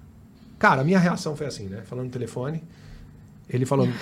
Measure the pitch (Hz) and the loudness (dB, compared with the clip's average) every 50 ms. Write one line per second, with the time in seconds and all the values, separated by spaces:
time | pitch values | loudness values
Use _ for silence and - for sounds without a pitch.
0 | - - - - - - - - - - - - - 208 160 131 135 160 190 190 | -20 -20 -20 -20 -20 -20 -20 -20 -20 -16 -4 4 4 6 6 6 4 4 4 6
1 | 170 180 175 180 - 156 147 - 151 131 - - 104 95 95 101 95 - 120 123 | 6 4 2 0 -4 -6 -6 -6 -6 -8 -8 -8 -10 -10 -10 -10 -12 -10 -10 -8
2 | 127 123 123 123 120 113 - 135 123 139 160 160 - - - - - - - - | -8 -8 -6 -6 -8 -6 -6 -6 -6 -4 -6 -6 -8 -12 -20 -20 -20 -20 -20 -20
3 | - - - - - - - - - - - 123 131 127 139 135 127 - 120 - | -20 -20 -20 -20 -20 -20 -20 -20 -12 -4 -2 -2 0 2 2 2 2 2 0 -2